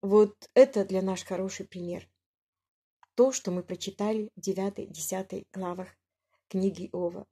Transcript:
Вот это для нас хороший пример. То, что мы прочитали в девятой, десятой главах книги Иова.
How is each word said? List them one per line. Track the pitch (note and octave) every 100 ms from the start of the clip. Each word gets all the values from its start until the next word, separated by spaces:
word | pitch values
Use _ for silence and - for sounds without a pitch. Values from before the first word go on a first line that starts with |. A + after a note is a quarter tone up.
Вот | G3 G#3+ G#3 - -
это | - C4+ A3 G3
для | F#3+
нас | F#3+ F#3
хороший | - F3+ F#3+ - G3
пример. | F3+ F3 F3 - _ _ _ _ _ _ _ _ _ _ -
То, | B3+
что | C4 -
мы | F3+
прочитали | F3+ F3+ - F#3+ G#3 A3 G#3+ -
в |
девятой, | F#3+ F#3 G3 G3 -
десятой | D#3 - F#3+ F#3+ - -
главах | F#3+ F#3 F3+ F3+ _ _ _ _ _ _
книги | F#3+ F#3+ G3 F3+
Иова. | F3 F3 F3+ -